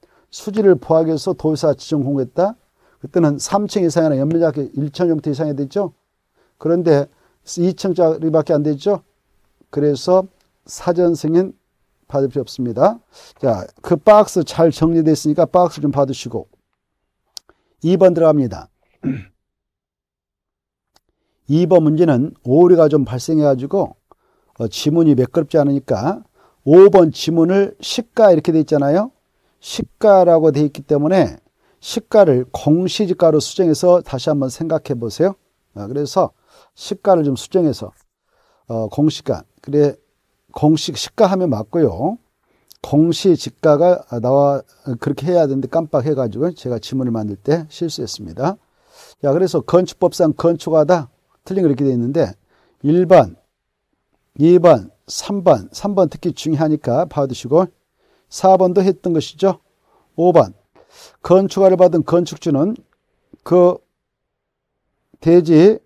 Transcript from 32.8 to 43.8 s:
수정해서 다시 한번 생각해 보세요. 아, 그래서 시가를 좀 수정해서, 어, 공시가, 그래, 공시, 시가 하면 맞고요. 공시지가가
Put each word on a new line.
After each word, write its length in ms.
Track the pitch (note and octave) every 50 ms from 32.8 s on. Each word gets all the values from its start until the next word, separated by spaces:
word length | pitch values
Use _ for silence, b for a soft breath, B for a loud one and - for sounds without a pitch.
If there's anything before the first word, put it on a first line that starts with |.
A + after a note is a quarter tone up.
| F#3 F#3 - - G#3+ F3 F3+ - F3 D#3+ D3+ D3+
수정해서 600 | - - - - F#3 E3 D3+ - - F3+ F3+ F3
다시 300 | D#3 - - B2+ - D#3+
한번 180 | D3+ C#3+ C3+ C3
생각해 500 | - - D#3+ D#3+ D#3+ D3+ - - C3+ A#2
보세요. 360 | A#2 A2 - - D#3+ G3 G3 - _ _ _ _ _ _ _
아, 120 | G2+ G2+
그래서 460 | G2+ B2+ C#3+ D3 - - F#3+ E3 A2+ b b b b b b b b b
시가를 500 | - - - G3+ - - G3+ F#3 E3+ D3
좀 120 | C#3+ C3
수정해서, 560 | - - - - F#3 E3+ D3 B2 - A2 G2 - _ _ _ _ _ _ _ _ _ _ _ _ _ _ -
어, 200 | A#2 A2+ A2 G#2
공시가, 540 | - - D3 D#3 - - - - B2+ - - _ _ _
그래, 340 | _ C#3+ C#3 D3 D3 C#3+ C3+ - _ _ _ _ _ _ _ _ _ _
공시, 400 | - - D3 D3+ D#3+ D3+ - - C3+
시가 320 | - - - - - A3
하면 240 | F3+ G3 F#3 F#3 D#3+
맞고요. 680 | A2+ G#2 G#2+ - - E3+ D3+ A2+ E2+ F#2 C3+ F3+ A#3 A#3+ _ _ _ _ _ _ _ _ _ _ _ _
공시지가가 1400 | - - D3+ D3 D#3+ E3+ D#3 - - F#3+ E3 - - - - _ - D#3 D3 C#3+